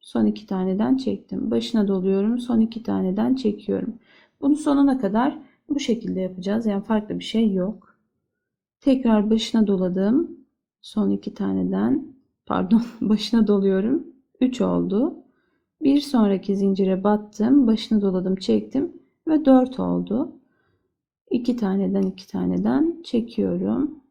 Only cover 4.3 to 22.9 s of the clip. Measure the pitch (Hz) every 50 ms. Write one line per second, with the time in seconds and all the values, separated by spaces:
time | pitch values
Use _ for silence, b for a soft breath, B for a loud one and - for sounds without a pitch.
4.3 | b _ - 277 302 294 - 302 285 277 277 277 262 262 - 190 196 220 247 285
5.3 | 311 - B B B B B - 294 285 - - 226 - - 185 180 185 185 185
6.3 | 185 185 180 196 208 226 233 220 202 202 202 - 226 214 214 - 175 175 175 -
7.3 | - 220 226 214 190 185 180 196 214 - _ _ _ _ _ _ _ _ _ _
8.3 | _ _ _ _ _ _ _ _ _ _ _ 285 262 269 254 233 220 214 202 214
9.3 | 226 220 220 - - 226 214 196 202 185 185 180 180 185 190 202 233 302 339 -
10.3 | - - - _ _ _ _ _ _ _ _ - - 220 202 196 202 202 - 214
11.3 | 202 - 202 196 190 190 185 180 190 190 208 233 269 311 - - - _ _ _
12.3 | _ _ _ _ - - 185 180 220 233 233 - - - - 190 214 208 - -
13.3 | - 233 214 202 208 202 196 196 190 190 190 226 269 320 - - - _ _ _
14.3 | _ _ 254 262 254 - 196 185 180 175 175 180 190 202 254 339 - - - _
15.3 | _ _ _ _ _ _ _ _ _ _ 311 269 277 285 285 - - 247 214 202
16.3 | 196 185 185 - 202 196 196 196 190 190 196 190 190 185 190 208 208 208 208 -
17.3 | - - 208 233 269 285 269 220 226 220 - - 220 214 202 196 180 185 175 180
18.3 | 190 185 - - 226 208 208 - - 262 302 349 - - _ _ _ _ _ 320
19.3 | 311 302 302 269 262 254 254 254 - - 185 180 180 180 180 175 196 240 302 359
20.3 | - - _ _ _ _ _ _ _ _ _ _ _ _ _ _ _ _ _ _
21.3 | - 240 240 240 240 240 220 190 190 196 196 185 196 196 196 190 185 - - -
22.3 | - 185 180 175 180 175 196 214 247 269 311 330